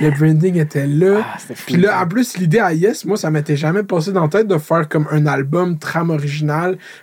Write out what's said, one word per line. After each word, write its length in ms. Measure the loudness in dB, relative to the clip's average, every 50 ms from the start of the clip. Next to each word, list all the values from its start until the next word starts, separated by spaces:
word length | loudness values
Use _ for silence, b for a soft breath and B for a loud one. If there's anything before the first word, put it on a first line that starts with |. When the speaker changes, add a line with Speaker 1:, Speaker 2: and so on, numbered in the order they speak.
Speaker 1:
le 180 | 0 0 2 4
branding 400 | 4 4 4 4 4 2 2 0
était 280 | 0 0 -2 -4 -2
là. 340 | 0 0 2 2 4 2 2 0
Speaker 2:
Ah, 140 | -2 -8 -12
c'était 180 | -14 -14 -16
fou, 80 | -14 -6
Speaker 1:
Puis 100 | -2 2
là, 120 | 2 4 4
Speaker 2:
ça. 140 | 2 0 -2
Speaker 1:
en 40 | -2
plus, 300 | 0 0 -2 -2 -2 -2
l'idée 200 | 0 2 2 2
à 140 | 2 2 2
Yes, 320 | 2 2 0 0 -2 -2
moi, 140 | -4 -4 -2
ça 120 | -2 0
m'était 260 | 0 0 0 0 -2
jamais 260 | 0 0 0 0 0 -2
passé 280 | -2 -2 -2 -2 0
dans 120 | 0 0 0
la 60 | 2
tête 200 | 2 0 2 2
de 80 | 0
faire 320 | -2 0 0 0 0 0 0
comme 180 | 0 -2 0 0
un 160 | 0 2 2
album 520 | 2 0 0 -2 -2 0 0 0 0 -2 -4
trame 300 | -6 -6 -4 -2 -2 0
original. 680 | -2 -2 -2 -4 -4 -4 -2 -2 -2 -2 -2 -4 -4 -6 B B B B